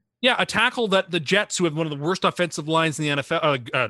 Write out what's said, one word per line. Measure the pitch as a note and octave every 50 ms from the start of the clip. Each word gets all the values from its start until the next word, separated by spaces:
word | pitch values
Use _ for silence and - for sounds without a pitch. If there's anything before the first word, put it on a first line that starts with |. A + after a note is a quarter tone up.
| _ _ _ _
Yeah, | A#3+ B3+ A#3
a | - F#3
tackle | - - G#3+ A3+ B3+ - B3 A3+ F#3+
that | F#3+ F#3+ - E3+
the | F3 F3
Jets, | C3+ - F#3 G#3 G3+ - -
who | - F3
have | E3 D3
one | D#3+ E3
of | D3+ D3
the | C#3 D3
worst | E3+ F#3+ - -
offensive | F3+ - - F3 E3 - E3+ D3
lines | D#3 D#3+ D#3+ D#3+ D#3+ C3+ D#3+
in | D3+
the | D3
N | C#3+ D#3+
F | - -
L, | D#3+ E3+
uh, | D#3+ D3+ C#3 B2+ A2+ - -
uh, | C3 A#2+